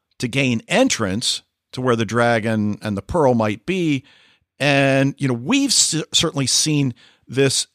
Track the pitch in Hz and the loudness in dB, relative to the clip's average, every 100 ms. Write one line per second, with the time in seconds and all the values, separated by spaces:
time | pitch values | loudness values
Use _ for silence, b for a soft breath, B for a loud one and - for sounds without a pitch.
0 | _ _ 123 135 135 117 - 185 262 - | _ _ -4 -2 0 -2 0 0 0 0
1 | 104 101 - - - _ _ - 127 117 | -2 -2 -4 -6 -10 _ _ -6 -2 0
2 | 104 117 120 117 107 110 104 104 107 98 | 0 0 2 2 0 0 -2 -4 -6 -6
3 | - 175 139 120 107 101 - 185 165 135 | -4 0 2 2 0 -2 -4 -2 0 -2
4 | b b b b _ _ 139 139 139 135 | b b b b _ _ 0 2 2 2
5 | 139 - 139 120 131 277 277 - - 156 | 0 0 -4 -2 0 0 2 2 0 -2
6 | - - 165 143 131 - - 151 135 - | -2 -2 0 -2 -2 0 0 2 0 -2
7 | b b _ 127 139 - - | b b _ 0 2 2 -4